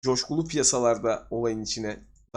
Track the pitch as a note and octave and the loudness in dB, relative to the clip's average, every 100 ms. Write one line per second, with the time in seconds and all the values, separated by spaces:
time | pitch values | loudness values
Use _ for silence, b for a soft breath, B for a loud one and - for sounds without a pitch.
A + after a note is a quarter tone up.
0 | C3 B2+ - D3 D#3+ D3+ C3 C3+ A#2+ A2+ | 0 0 0 -2 0 2 2 4 2 2
1 | A#2 A2 - A#2 A#2 A2 G#2 - G#2+ G#2+ | 0 -2 -4 -2 -2 -2 -4 -6 -6 -8
2 | - _ _ | -14 _ _